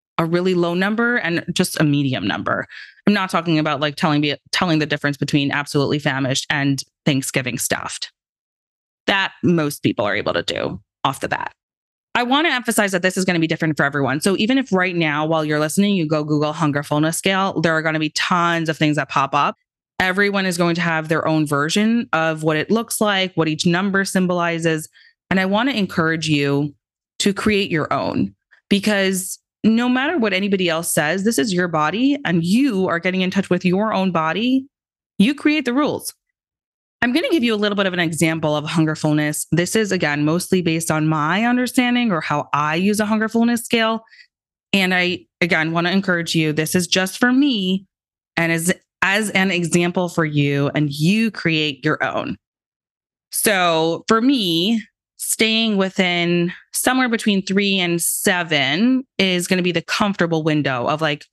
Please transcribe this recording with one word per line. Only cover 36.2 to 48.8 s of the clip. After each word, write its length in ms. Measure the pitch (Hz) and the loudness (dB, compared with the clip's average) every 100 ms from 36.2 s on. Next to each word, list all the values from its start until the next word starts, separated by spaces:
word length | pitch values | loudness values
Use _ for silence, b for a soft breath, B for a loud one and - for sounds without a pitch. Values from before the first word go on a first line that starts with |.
| _ _ _ _ _ _ _ - | _ _ _ _ _ _ _ -4
I'm 120 | 240 | 0
gonna 180 | 269 539 | 0 2
give 140 | 330 | 0
you 100 | 233 | 2
a 20 | 214 | 0
little 200 | 208 202 | 0 0
bit 100 | 196 | 0
of 60 | |
an 80 | 175 | 0
example 560 | 165 160 165 160 156 151 | -2 0 0 0 -2 -2
of 80 | |
hunger 320 | 151 165 156 156 | -2 0 0 0
fullness. 500 | 156 151 151 151 - | 0 0 0 -4 -2
This 240 | 160 180 226 | 0 0 0
is, 160 | 208 | 0
again, 320 | 185 156 147 | 0 0 0
mostly 380 | 151 175 - 190 | 0 0 0 0
based 280 | 170 160 - | 0 -2 0
on 160 | 156 156 | 0 0
my 380 | 156 151 185 | 0 0 0
understanding 640 | 233 247 247 254 247 247 233 | 0 0 -2 0 0 0 0
or 100 | 165 | -2
how 280 | - 147 - | -2 -2 -2
I 220 | 143 151 | -2 0
use 240 | 160 196 208 | 0 0 0
a 80 | 208 | 0
hunger 220 | 214 220 | 0 0
fullness 360 | 233 233 240 | 2 2 0
scale. 380 | - 233 226 220 B B B _ _ _ _ | 0 0 0 -2 B B B _ _ _ _
And 200 | 196 185 | 0 2
I, 340 | 180 180 180 - - | 2 0 -4 -8 -4
again, 300 | 175 170 160 | 0 0 0
wanna 220 | 165 175 | 0 0
encourage 420 | 196 190 175 165 | 0 0 -2 0
you, 180 | 165 156 | 0 0
this 220 | 151 156 | 0 0
is 140 | 185 170 | 0 0
just 300 | 185 185 - | 0 -2 0
for 140 | 247 | 2
me 540 | 254 285 220 185 190 - _ _ _ _ - | 4 2 2 0 -2 -4 _ _ _ _ -2
and 140 | 165 | 0
as, 220 | 165 170 - | 0 0 -2